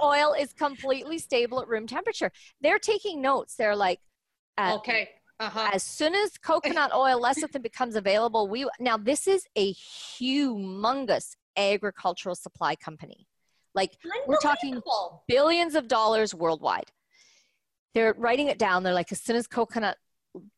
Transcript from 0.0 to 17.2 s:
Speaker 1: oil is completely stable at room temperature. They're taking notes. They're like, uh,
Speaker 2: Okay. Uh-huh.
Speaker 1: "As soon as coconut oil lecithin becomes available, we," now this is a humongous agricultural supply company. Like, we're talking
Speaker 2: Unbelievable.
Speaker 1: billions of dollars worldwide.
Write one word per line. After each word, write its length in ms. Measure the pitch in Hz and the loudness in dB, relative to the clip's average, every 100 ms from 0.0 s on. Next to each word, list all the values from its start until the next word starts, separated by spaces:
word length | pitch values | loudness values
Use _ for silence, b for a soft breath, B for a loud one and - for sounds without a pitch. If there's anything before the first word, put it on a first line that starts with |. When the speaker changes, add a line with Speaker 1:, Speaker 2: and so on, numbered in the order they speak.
Speaker 1:
oil 300 | 294 285 302 | 4 4 4
is 200 | - 285 | 2 -2
completely 640 | - 294 269 269 262 269 330 | -2 -4 -4 -2 -2 -4 -8
stable 420 | - 254 240 254 | -2 0 0 -2
at 60 | - | -4
room 180 | 220 220 | -4 -4
temperature. 440 | 269 381 - - B B B | -6 -6 -4 -4 B B B
They're 180 | 285 415 | 2 2
taking 420 | - 415 415 311 | 2 -2 -2 -2
notes. 340 | 262 269 - - | 0 0 -2 -2
They're 200 | 214 208 | 0 2
like, 240 | 190 180 _ _ _ _ _ - | 2 0 _ _ _ _ _ -2
uh, 160 | 196 208 | 0 0
Speaker 2:
Okay. 320 | 240 226 - - _ - | 0 -2 -2 -10 _ -10
Uh-huh. 300 | 220 202 214 | -8 -4 -2
Speaker 1:
"As 100 | 196 | -2
soon 300 | - - 302 381 | -4 -2 0 2
as 220 | 415 - | -2 -4
coconut 540 | - 330 294 330 277 | 0 0 2 0 2
oil 280 | 240 262 254 | 4 4 4
lecithin 400 | 240 277 311 277 | 2 0 -4 -6
becomes 320 | 226 - 247 220 | -8 -6 -4 0
available, 520 | 196 208 233 226 202 | 2 4 4 2 0
we," 200 | 226 269 - | -2 -4 -2
now 180 | 247 220 | 0 0
this 300 | 208 294 - | 0 0 2
is 200 | 381 - - | 0 0 0
a 180 | 196 | 0
humongous 1600 | 180 - - - - 247 277 277 214 190 190 220 269 254 - - - _ - | -2 -12 -16 -16 -6 -2 0 0 -2 -6 -2 -2 0 0 0 -2 -18 _ -2
agricultural 760 | 202 208 208 - 185 180 196 175 | 0 0 -2 -4 -4 -4 -6 -8
supply 400 | 180 - 156 160 | -10 -4 -4 -4
company. 520 | - 156 - - _ _ _ _ _ | -8 -16 -18 -20 _ _ _ _ _
Like, 240 | 196 190 _ 339 440 554 | -4 -4 _ -10 -8 0
we're 120 | 587 | 2
talking 380 | 587 294 277 247 | 2 0 -2 -6
Speaker 2:
Unbelievable. 480 | 302 220 175 - - | -4 -4 -4 -10 0
Speaker 1:
billions 480 | 247 302 339 339 302 | 2 4 4 2 0
of 120 | 233 | 2
dollars 460 | 240 220 220 214 | 2 4 2 0
worldwide. 580 | 170 165 156 143 90 - _ _ b | 0 -2 0 0 -2 -4 _ _ b